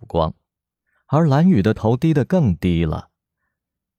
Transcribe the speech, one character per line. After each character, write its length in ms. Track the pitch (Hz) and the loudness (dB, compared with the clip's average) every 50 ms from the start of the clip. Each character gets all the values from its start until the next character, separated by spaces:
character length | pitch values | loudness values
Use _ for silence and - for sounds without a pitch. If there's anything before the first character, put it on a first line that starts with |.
| - | -12
光， 280 | - - 85 80 78 - _ _ _ _ _ _ _ _ _ _ _ _ _ _ | -6 -2 -2 -2 -2 -4 _ _ _ _ _ _ _ _ _ _ _ _ _ _
而 180 | - 135 151 170 | -4 0 0 2
蓝 240 | 151 131 147 170 190 | 2 2 2 2 2
雨 140 | 180 107 | 2 2
的 100 | 90 107 | 2 0
头 240 | 110 - - 110 123 | -2 0 -2 -2 -2
低 160 | 123 - 160 | 0 0 0
得 140 | 156 143 117 | 0 0 -2
更 280 | - 185 185 151 107 85 | 0 0 0 0 0 0
低 300 | - - 90 85 82 82 | -2 -2 -2 0 0 -2
了。 240 | 78 78 - - _ _ _ _ _ _ _ _ _ _ _ _ _ _ _ _ _ _ | -2 -4 -6 -10 _ _ _ _ _ _ _ _ _ _ _ _ _ _ _ _ _ _